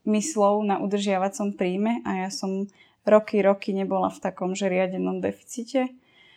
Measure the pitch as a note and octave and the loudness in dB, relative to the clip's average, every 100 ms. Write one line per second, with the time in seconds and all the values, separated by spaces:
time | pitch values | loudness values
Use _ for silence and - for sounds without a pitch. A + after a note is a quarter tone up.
0 | - G#3+ G#3 G#3+ G3+ G#3 G#3+ G3 G3 G3+ | 0 0 0 2 4 4 2 0 0 0
1 | G3+ F#3+ G3 - G3+ G3 F#3 F#3 G#3+ A#3 | 0 0 0 -2 -4 -2 -2 0 0 -2
2 | G3+ F#3+ F#3+ F#3+ F#3+ F#3+ G3 _ _ _ | -4 -4 -4 -6 -6 -4 -6 _ _ _
3 | - G#3+ G#3+ G#3+ G3 G3 - F#3+ F#3+ F#3+ | 4 4 4 2 4 2 -2 -4 -2 0
4 | F#3 F#3 F#3+ F#3 F#3 F#3+ G3 F#3 F#3 F#3 | -2 -2 -8 -4 -4 -2 0 0 0 -2
5 | F#3 F#3 F#3 G3+ - - A#3 C4+ B3+ - | -2 -2 -4 -6 -10 -12 -4 -2 -2 -6
6 | _ _ _ | _ _ _